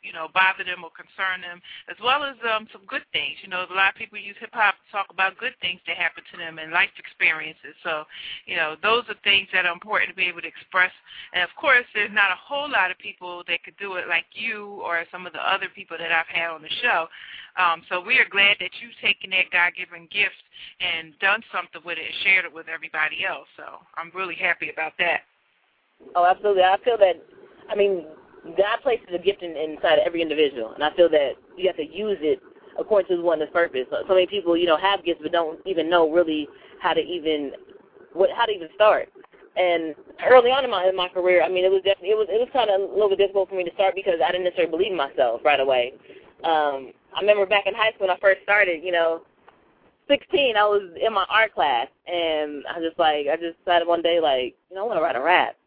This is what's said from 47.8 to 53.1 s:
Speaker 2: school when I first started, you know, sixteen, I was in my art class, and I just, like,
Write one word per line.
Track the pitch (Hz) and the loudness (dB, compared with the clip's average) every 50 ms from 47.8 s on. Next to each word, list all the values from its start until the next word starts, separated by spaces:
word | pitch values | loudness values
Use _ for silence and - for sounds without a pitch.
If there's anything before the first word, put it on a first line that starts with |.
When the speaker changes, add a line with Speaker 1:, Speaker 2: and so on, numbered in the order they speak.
| 214 220 220 | -2 -2 -2
Speaker 2:
school | _ 202 | _ -2
when | 190 180 | -2 -2
I | 180 | 2
first | - 202 190 190 - | 4 2 2 2 2
started, | - 202 208 208 185 170 160 151 | 0 2 4 4 2 0 -4 -4
you | 185 180 | -2 0
know, | 170 165 165 165 165 - _ _ _ _ - _ _ _ _ _ _ _ _ _ _ _ _ | 2 2 2 0 -2 -6 _ _ _ _ -20 _ _ _ _ _ _ _ _ _ _ _ _
sixteen, | 285 277 - _ - 277 285 262 220 | 0 0 0 _ -2 0 0 2 2
I | 208 208 | 4 4
was | 208 208 202 202 180 165 - | 4 4 2 0 -2 -8 -2
in | - 220 226 | -2 0 0
my | 202 185 - | 0 -2 2
art | - 214 220 214 _ | 2 2 2 2 _
class, | - 175 147 131 117 120 - _ _ _ | 0 0 2 2 0 0 -4 _ _ _
and | - 175 175 170 165 156 151 151 151 147 143 - - - | -8 -4 -4 -2 -2 -2 -2 -2 -4 -6 -10 -10 -10 -8
I | 175 | -6
just, | 165 165 165 - | -6 -6 0 2
like, | 170 156 | 2 4